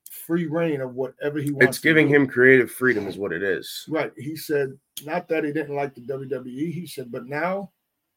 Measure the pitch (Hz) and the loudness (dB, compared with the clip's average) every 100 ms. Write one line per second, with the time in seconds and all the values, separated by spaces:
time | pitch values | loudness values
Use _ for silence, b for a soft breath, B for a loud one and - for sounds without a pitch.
0 | - - - 175 160 160 165 143 131 123 | -20 -14 -2 -2 0 0 0 -2 -4 -4
1 | 131 - 147 151 143 139 127 - 156 160 | -6 -4 -4 -2 -2 4 4 4 2 4
2 | 143 143 135 123 127 131 113 - 127 107 | 6 6 4 6 8 8 6 0 0 2
3 | 98 92 98 85 98 80 - - - 156 | -2 -4 -4 -2 -2 -2 -4 -14 -6 -4
4 | 127 - 135 160 - 147 135 135 _ - | -4 -8 -10 -10 -2 -2 -2 -6 _ -16
5 | 143 175 175 160 156 147 143 143 143 131 | -8 -6 -2 -2 -2 -4 -4 -4 -6 -6
6 | 120 135 135 131 123 127 165 156 156 - | -10 -8 -6 -8 -6 -6 -6 -6 -10 -10
7 | 123 127 120 143 170 196 196 _ _ _ | -10 -10 -8 -4 -2 -4 -8 _ _ _
8 | _ | _